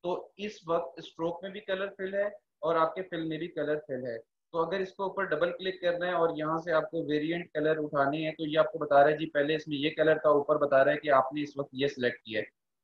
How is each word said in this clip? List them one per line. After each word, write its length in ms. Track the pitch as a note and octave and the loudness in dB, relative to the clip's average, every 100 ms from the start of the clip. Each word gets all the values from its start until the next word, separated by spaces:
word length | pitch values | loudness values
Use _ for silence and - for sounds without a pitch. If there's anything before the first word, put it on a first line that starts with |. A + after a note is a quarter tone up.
तो 300 | F3 F3+ - - | -4 -6 -8 -12
इस 220 | G#3 - D#3+ | -12 -12 -2
वक्त 340 | E3+ - - | -2 -2 -12
स्ट्रोक 380 | D#3 - E3 F3 | -18 -6 -6 -4
में 100 | G3 | -10
भी 60 | F#3+ | -12
कलर 280 | - F#3+ G3 | -6 -4 -4
फिल 280 | G3 F#3+ G3+ | -6 -6 -2
है 160 | G3+ - _ _ | -4 -6 _ _
और 140 | D#3 E3 | 0 2
आपके 240 | D#3+ - | 0 -2
फिल 220 | F#3 E3+ | -8 -6
में 160 | D#3+ D#3 | -6 -6
भी 80 | E3+ | -6
कलर 280 | D#3+ D3 D3+ | -6 -4 -4
फिल 280 | - B2+ B2+ | -4 -8 -6
है। 120 | A2+ - _ _ | -10 -12 _ _
तो 60 | E3+ | -4
अगर 220 | E3 F#3+ | -2 -2
इसको 240 | F#3 - F#3+ | -4 -6 -6
ऊपर 200 | G3 F#3+ | -4 -2
डबल 240 | D3+ F3 | 0 0
क्लिक 320 | - F#3+ F#3 | -2 -6 -2
करना 240 | F3 E3+ F3+ | -2 0 -2
है 80 | |
और 260 | F3 E3 D3+ | 0 0 0
यहाँ 200 | D#3 E3 | -2 -2
से 120 | E3 | 0
आपको 320 | D#3 D#3 E3 | 0 0 -6
वेरिएंट 460 | D3 D3+ D#3 E3+ F3 | -2 -2 0 -4 -4
कलर 240 | D#3 D3+ D#3 | -2 0 0
उठाने 400 | D3 D3 C#3 D3+ | 0 0 0 0
हैं, 160 | D#3 | -4
तो 120 | D#3 D#3 | -4 -2
ये 120 | D#3 | 2
आपको 220 | D#3 - | 2 0
बता 220 | D3+ C#3 | 4 6
रहा 80 | C#3+ | 6
है 80 | D3+ | 4
जी, 80 | D#3+ | -2
पहले 300 | D3 C#3+ D#3 | 0 0 0
इसमें 220 | D#3 C#3+ | -2 -2
ये 120 | D3 | -2
कलर 300 | D#3 D#3 D3+ | 2 4 4
था, 120 | D#3 | 4
ऊपर 260 | D3 C#3+ D3 | 4 4 2
बता 240 | C#3+ C3+ | 4 4
रहा 120 | C3+ | 4
है 60 | D3 | 2
कि 100 | D3+ | 4
आपने 320 | C3+ C3 D3 | 4 4 -4
इस 120 | C#3+ C#3 | -6 -6
वक्त 120 | C#3 | -8
ये 140 | B2+ C#3+ | -2 -2
सिलेक्ट 300 | C3 B2 - - | 0 -2 -2 -6
किया 160 | G#2+ | -6
है। 60 | G#2+ _ _ _ | -6 _ _ _